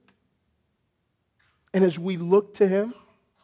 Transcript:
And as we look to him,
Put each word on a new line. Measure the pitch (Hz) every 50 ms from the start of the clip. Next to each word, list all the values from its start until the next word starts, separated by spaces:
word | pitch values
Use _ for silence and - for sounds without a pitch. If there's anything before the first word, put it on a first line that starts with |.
| _ _ _ _ _ _ _ _ _ _ _ _ _ _ _ _ _ _ _ _ _ _ _ _ _ _ _ _ _ _ _ _ _ _ -
And | 190
as | 190 185 147 170
we | 170 190 185 170
look | 170 170 190 208 202 - -
to | - 208 190
him, | 190 196 214 233 - - _ _ _ _ _ _ _ _